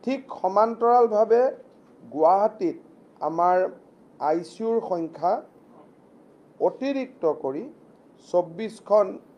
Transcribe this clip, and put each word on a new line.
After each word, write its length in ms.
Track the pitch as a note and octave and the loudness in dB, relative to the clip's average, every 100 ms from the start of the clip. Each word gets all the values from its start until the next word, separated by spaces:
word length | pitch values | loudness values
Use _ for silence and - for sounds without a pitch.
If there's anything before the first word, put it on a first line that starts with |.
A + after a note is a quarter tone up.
ঠিক 180 | - C4+ - - | -4 -6 -8 -6
সমান্তৰালভাৱে 1000 | F#3 G3 A3+ A3+ A#3 B3 A#3 G#3+ A3 A#3 C4 - - _ _ - A#2+ | 0 2 2 2 4 4 4 2 2 4 2 -2 -20 _ _ -20 -14
গুৱাহাটীত 640 | C3+ D#3 F#3+ G#3+ A3 F3 - - - - _ | 0 2 4 2 -2 -6 -6 -16 -20 -20 _
আমাৰ 500 | D3+ E3 F3 F#3 F#3 - - _ _ _ | -6 0 2 2 0 -6 -20 _ _ _
আই 220 | C#3+ E3 | -2 -2
চি 240 | E3+ - | -4 -8
ইউৰ 160 | A3+ A3+ - | -4 -2 -2
সংখ্যা 540 | F3 E3 - E3+ A#3 - _ _ - - _ _ _ _ _ _ _ | -6 -6 -4 -2 -2 -6 _ _ -20 -20 _ _ _ _ _ _ _
অতিৰিক্ত 720 | F3+ - C4+ C4+ B3 - E3 C#3+ | -2 -2 -4 -4 -6 -4 -2 -2
কৰি 220 | C#3 C#3+ B3+ - - _ _ _ - | -6 -8 -12 -18 -20 _ _ _ -2
চৌব্বিছখন 880 | F3+ E3+ E3 A3 - - G#3+ F#3+ - - | -2 -2 -8 -12 -12 0 2 2 -4 -18